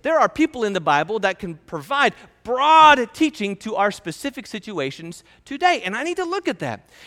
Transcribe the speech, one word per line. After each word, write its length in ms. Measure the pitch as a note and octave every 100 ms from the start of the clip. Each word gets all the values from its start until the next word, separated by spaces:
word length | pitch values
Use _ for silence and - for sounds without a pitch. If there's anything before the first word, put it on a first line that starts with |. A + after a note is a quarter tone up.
there 180 | C#4+ D#4
are 120 | A3
people 340 | - D#4 C4
in 80 | G#3+
the 80 | F#3+
Bible 380 | D#3 C#3+ D#3+ G#3+
that 180 | G3 F#3
can 180 | F3+ D#3
provide 580 | - E3 C#3+ C#4 B3+ - - _
broad 720 | G#3+ B3+ D4 D#4+ D#4 C#4+ A3+
teaching 420 | - D#4 - G3+ G3
to 200 | A3 G#3+
our 140 | G3+
specific 560 | - E3+ D#3 C#4 C4+ G3+
situations 800 | G#3+ G#3+ F#3 C3+ - E3 E3+ _ _
today. 380 | - C#4 F4+ D#4+
And 120 | F3+
I 80 | G#3+
need 140 | D#4 F4+
to 80 |
look 240 | F4+ F#4+ F4
at 100 | G3
that. 280 | C#3 G#2+ _ -